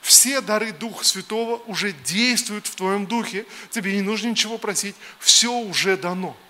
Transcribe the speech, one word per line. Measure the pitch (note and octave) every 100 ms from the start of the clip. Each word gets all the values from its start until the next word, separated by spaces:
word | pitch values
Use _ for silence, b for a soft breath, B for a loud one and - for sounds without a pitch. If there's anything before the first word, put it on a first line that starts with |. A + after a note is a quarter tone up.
Все | - - B3 C4+
дары | G3+ G#3+ A3
Духа | D#3+ A3+ -
Святого | - F#3+ F3+ A3 A#3 A#3 -
уже | F3 G3+
действуют | D3+ C3 F3+ A#3+ A#3+ - G#3 -
в | -
твоем | F#3 G3 G3
духе. | A#3 G#3+ F#3+ A#3 B B
Тебе | A#3 F#3+ G3
не |
нужно | G3 G#3+ A3
ничего | A3 G#3+ A3+
просить. | A3 G3 G3+ - B B
Все | - - A#3+
уже | A#3+ A3 E3 F#3+ F#3+
дано. | F3 F3+ F3+ C3 -